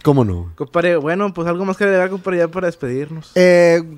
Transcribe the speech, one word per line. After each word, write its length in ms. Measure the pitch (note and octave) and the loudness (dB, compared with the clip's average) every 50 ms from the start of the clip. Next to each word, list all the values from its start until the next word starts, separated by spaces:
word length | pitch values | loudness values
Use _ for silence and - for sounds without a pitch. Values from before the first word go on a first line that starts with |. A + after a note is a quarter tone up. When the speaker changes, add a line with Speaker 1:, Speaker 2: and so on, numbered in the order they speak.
| - | 0
Speaker 1:
¿Cómo 220 | D3 C#3+ C#3 B2 | 0 2 2 2
no? 280 | G#2 F#2 F2 F2 F2 E2 | 0 -2 -4 -8 -10 -12
Speaker 2:
Compadre, 400 | - D3+ C#3 - E3+ E3+ F3+ F3 | -12 -10 -6 -4 -2 0 0 0
bueno, 360 | E3 C#3 D3+ E3+ F#3 G#3 G3+ F3+ | 0 -2 -2 -2 -2 -2 -4 -4
pues 140 | F3+ E3 | -4 -4
algo 180 | E3+ F3 F3 G3 | -4 -4 -4 -4
más 120 | F#3+ F#3 | -6 -4
que 80 | - G#3 | -2 0
agregar, 260 | G3+ G3 F#3 F3+ F#3 | 0 2 2 0 0
compadre, 280 | F#3+ G3 F3+ G3 F#3 F3 | -4 -6 -6 -4 -2 0
ya 100 | E3+ E3 | 0 -2
para 180 | E3 F#3 F#3 | -2 -4 -4
despedirnos. 640 | F3 D#3+ - - B2+ B2 C3 C#3+ D3 D#3+ D#3+ D#3 - - | -4 -4 -6 -6 -6 -6 -6 -6 -8 -10 -14 -14 -4 0
Speaker 1:
Eh, 440 | F3+ F3+ F3+ F3+ F3 F3 E3+ E3+ E3+ E3 E3 D#3 | 4 4 6 6 6 6 6 4 2 0 -4 -12